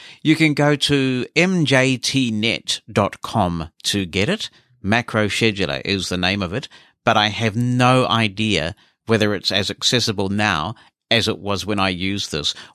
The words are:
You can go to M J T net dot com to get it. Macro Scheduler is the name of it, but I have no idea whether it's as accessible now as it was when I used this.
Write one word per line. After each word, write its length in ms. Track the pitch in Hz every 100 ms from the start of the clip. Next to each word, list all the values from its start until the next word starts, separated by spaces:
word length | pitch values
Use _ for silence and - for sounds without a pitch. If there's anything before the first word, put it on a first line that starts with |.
| - -
You 140 | 143 156
can 180 | 156
go 200 | 147 147
to 520 | 147 - 143 131 127 - -
M 300 | 180 185 139
J 320 | 135 131 127
T 320 | - 135 123
net 500 | 107 113 87 - - -
dot 300 | 110 98 -
com 480 | - 120 90 85 80 -
to 240 | - 101 92
get 240 | 95 107
it. 180 | 214 - - _ _
Macro 460 | 95 117 120 113 104
Scheduler 560 | - 117 101 87 67
is 240 | - 98 87
the 80 | 90
name 260 | 90 101
of 120 | 90
it, 120 | 104 - - _ _
but 140 | - 107
I 100 | 107
have 280 | 107 113 101
no 500 | 120 123 123 127 123
idea 640 | 113 110 95 110 92 80 - _ _
whether 300 | - 113 104
it's 180 | 101 -
as 180 | 95 98
accessible 600 | - - 123 113 98 98
now 440 | 101 107 82 82 120 _ _ -
as 200 | 117 107
it 100 | 104
was 260 | 98 98
when 140 | 92 104
I 120 | 95
used 420 | 90 95 101 -
this. 200 | 78 69 - -